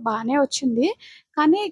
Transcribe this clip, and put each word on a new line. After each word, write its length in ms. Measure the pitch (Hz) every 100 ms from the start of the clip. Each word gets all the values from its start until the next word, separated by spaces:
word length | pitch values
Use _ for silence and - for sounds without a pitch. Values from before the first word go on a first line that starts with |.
బానే 360 | 226 220 226 285
వచ్చింది 520 | 269 - 262 226 311 480 - - _
కానీ 300 | - 302 381 415